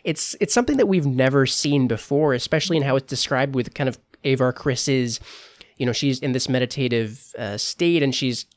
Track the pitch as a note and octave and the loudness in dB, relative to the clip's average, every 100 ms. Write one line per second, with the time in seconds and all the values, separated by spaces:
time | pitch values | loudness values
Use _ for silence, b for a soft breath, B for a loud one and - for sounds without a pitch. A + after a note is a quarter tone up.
0 | - D#3 - - - A#3+ B3 C4+ G3+ F#3+ | -4 -4 -6 -4 0 0 2 2 4 2
1 | C#3+ B2+ C3 C#3 C3 - C#3+ C#3+ B2 A2 | 2 2 4 4 2 0 2 2 2 0
2 | - C#3+ D#3 B2 - D#3+ - D#3+ C#3 C3+ | -2 2 2 0 0 -2 0 0 2 0
3 | C3+ C3 - C3 C#3 C3 A#2 - C3 - | 0 -4 -2 0 0 -2 -4 -4 -4 -4
4 | _ _ C#3 C3 B2+ - C#3+ B2 - C3 | _ _ 0 2 2 0 -2 -2 0 0
5 | A#2+ A2 B B B B B - B2 A2 | 0 -4 B B B B B -4 -2 0
6 | C#3+ C3 C#3 B2+ - B2+ B2 - B2+ A#2 | 0 0 -2 -2 0 0 0 -2 0 0
7 | A2 A#2+ - - G#2+ G#2 - - E3+ E3+ | -2 -8 -16 -10 -6 -6 -6 0 2 4
8 | C#3 B2+ B2+ A#2 - | 2 0 -2 -4 -8